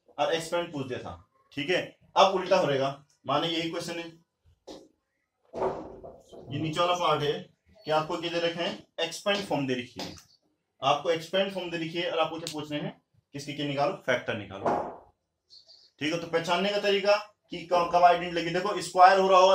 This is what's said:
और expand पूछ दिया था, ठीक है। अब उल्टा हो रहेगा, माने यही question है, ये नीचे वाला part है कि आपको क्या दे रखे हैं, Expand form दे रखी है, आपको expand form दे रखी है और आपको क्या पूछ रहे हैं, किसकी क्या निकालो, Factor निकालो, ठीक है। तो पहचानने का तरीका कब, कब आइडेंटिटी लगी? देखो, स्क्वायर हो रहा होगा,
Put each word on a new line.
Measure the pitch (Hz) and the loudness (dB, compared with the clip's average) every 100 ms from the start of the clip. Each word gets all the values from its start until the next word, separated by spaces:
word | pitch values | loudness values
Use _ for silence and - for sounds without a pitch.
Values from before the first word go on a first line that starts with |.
| _ - | _ -4
और | 147 | -2
expand | 160 - 175 170 | -2 -2 -4 -4
पूछ | 143 117 | -6 -8
दिया | 113 | -8
था, | 87 87 - _ _ - | -10 -16 -20 _ _ -8
ठीक | 147 | -2
है। | 170 - - _ - | -2 -2 -10 _ 4
अब | 196 | 4
उल्टा | 190 180 185 | 4 2 2
हो | 143 | 2
रहेगा, | 135 135 - _ _ 127 | 0 -2 -6 _ _ -4
माने | 147 165 | -2 -2
यही | 160 165 | -4 -4
question | 170 170 170 | -6 -8 -8
है, | 170 160 _ _ _ _ - - - _ _ _ _ _ _ - - - - - - - _ - - | -10 -16 _ _ _ _ -20 -20 -20 _ _ _ _ _ _ -6 -4 -4 -10 -16 -18 -20 _ -20 -10
ये | 147 | -6
नीचे | 156 160 | -4 0
वाला | 175 | 0
part | 180 165 151 | 0 0 0
है | 143 170 - _ _ _ 147 | 0 -4 -8 _ _ _ -2
कि | |
आपको | 156 156 170 | 0 0 -4
क्या | 165 | -4
दे | 170 | -2
रखे | 170 170 | -2 -2
हैं, | 180 - - - | -6 -6 -12 -8
Expand | - - 208 202 | -6 -4 -2 -2
form | 196 147 135 | -2 -4 -2
दे | |
रखी | 123 120 - | -4 -6 -12
है, | 90 90 - _ _ _ _ _ | -14 -14 -20 _ _ _ _ _
आपको | 135 147 180 | 0 2 2
expand | 160 - 190 196 | -2 -2 -2 -2
form | 185 175 | -4 -6
दे | 165 | -6
रखी | 160 170 | -6 -4
है | 175 | -4
और | 160 | -2
आपको | 160 160 | -2 -4
क्या | 165 | -8
पूछ | 151 143 | -10 -6
रहे | 147 | -6
हैं, | 156 - _ _ _ | -6 -10 _ _ _
किसकी | 143 147 | -14 -10
क्या | 139 143 | -6 -4
निकालो, | 139 143 - - | -2 -2 -2 -2
Factor | 123 - 107 | -2 -2 -6
निकालो, | 98 98 113 - - - - _ _ _ _ - _ _ _ - | -8 -6 -2 -2 -4 -12 -20 _ _ _ _ -20 _ _ _ -8
ठीक | 151 | -4
है। | 165 | -4
तो | - | -2
पहचानने | 165 165 180 196 | -2 0 0 0
का | 202 | 0
तरीका | 202 196 202 208 - _ _ 170 | 0 2 4 2 0 _ _ -14
कब, | 160 175 170 | 0 0 2
कब | 175 | 6
आइडेंटिटी | 175 170 175 | 6 6 0
लगी? | 170 165 | -4 -2
देखो, | 175 196 180 | -2 -2 -4
स्क्वायर | - 185 185 190 | -2 8 8 8
हो | 190 | 6
रहा | 185 | 8
होगा, | 190 | 8